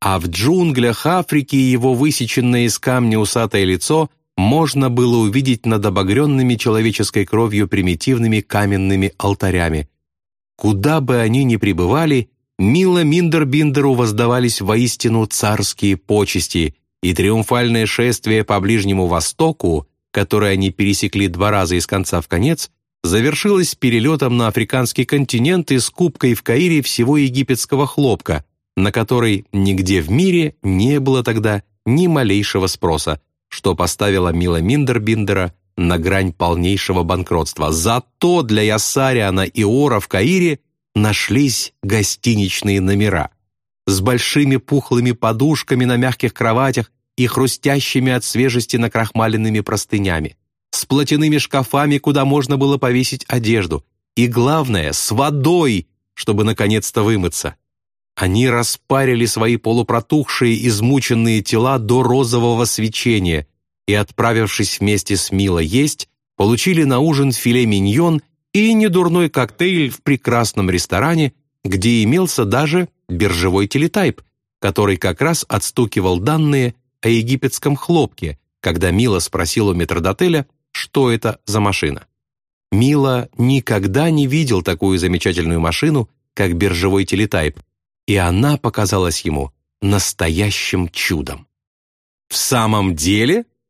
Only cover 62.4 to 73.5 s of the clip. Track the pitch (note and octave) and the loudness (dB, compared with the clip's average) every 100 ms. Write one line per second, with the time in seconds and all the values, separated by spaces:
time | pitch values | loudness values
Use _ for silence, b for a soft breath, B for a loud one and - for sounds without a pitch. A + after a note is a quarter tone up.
62.4 | A#2+ A#2 A#2 - A2 - A#2+ A2 F2+ D#2+ | 2 0 0 -2 -4 -2 0 0 0 -2
63.4 | C#2+ _ _ _ - G#2 G#2 - A#2 A2+ | -6 _ _ _ -2 -2 -2 -2 0 0
64.4 | A2 - G2+ - G2+ G#2 - G2 - F#2+ | 0 -2 -4 -2 -2 -2 -2 -4 -2 -2
65.4 | G2 F2 D#2+ A#2 D3 - - _ _ - | 0 0 0 0 0 -2 -12 _ _ -2
66.4 | G2+ A#2 - E3+ C#3+ B2+ D#3 C#3 C#3 A#2+ | 0 2 2 2 2 2 2 2 0 0
67.4 | A#2+ A#2+ A#2 G2+ G2 A#2+ E3+ D#3 - _ | 0 2 2 2 2 2 2 0 -4 _
68.4 | _ G3 A3 A3+ G#3+ F3+ E3+ F3 E3+ - | _ 0 2 4 2 2 2 2 0 0
69.4 | A#2+ - F3+ F3+ C#3 - - C#3 - A#2 | -2 -2 -2 0 -2 -4 -2 -2 0 0
70.4 | A#2 - F#2 F2+ - F#2 C#3 E3 C#3+ - | 0 -2 -2 -2 -2 -2 0 0 0 -4
71.4 | _ _ G2 F#2 G#2 A#2+ G#2+ D#3+ F#3 - | _ _ -4 -2 2 2 4 2 0 0
72.4 | G#2 A#2+ D3+ E3+ F3 _ - F2 G2+ F2 | 0 0 0 0 -2 _ -10 -2 -2 0
73.4 | F2+ | 0